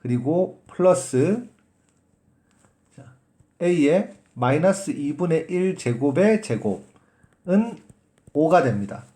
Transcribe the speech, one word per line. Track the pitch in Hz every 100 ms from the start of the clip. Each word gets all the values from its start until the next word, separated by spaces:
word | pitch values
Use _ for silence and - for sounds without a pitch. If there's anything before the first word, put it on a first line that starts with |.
그리고 | 123 123 127 170 185 - _
플러스, | - 180 180 - 127 151 226 247 _ _ _ _ _ _ _ _ _ _ _ _ _ _
자, | - - _ _ _ _ _
A의 | 175 175 143 175 214 - _
마이너스 | - 123 143 180 190 -
이분의 | 147 143 147 175 160 160
일 | 180 185 185
제곱의 | - 117 143 139 202 214
제곱은 | - 110 104 92 - _ _ _ _ _ - 190 233 - _ - _ _ -
오가 | 143 160 175
됩니다. | 151 101 101 - -